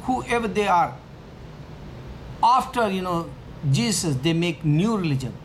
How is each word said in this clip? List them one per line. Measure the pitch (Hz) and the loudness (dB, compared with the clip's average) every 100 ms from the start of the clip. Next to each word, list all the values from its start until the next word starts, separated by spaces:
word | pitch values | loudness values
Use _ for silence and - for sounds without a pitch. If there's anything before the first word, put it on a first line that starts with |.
Whoever | - 254 - 240 226 | 0 -2 0 0 0
they | 190 202 | 0 4
are, | 180 147 - - - - - - - - - - - - - - - | 4 2 -2 -16 -18 -18 -16 -16 -16 -16 -14 -14 -14 -14 -14 -14 2
after, | 233 254 254 247 220 | 4 4 2 0 2
you | 190 | 0
know, | 185 170 156 - - - 147 | 0 -2 -2 -10 -16 -4 2
Jesus, | 139 233 202 175 127 | 4 4 2 0 2
they | 151 | 2
make | 165 170 165 | 2 0 0
new | 160 151 214 214 | 2 4 4 2
religion. | 170 135 120 98 | 0 0 -2 -10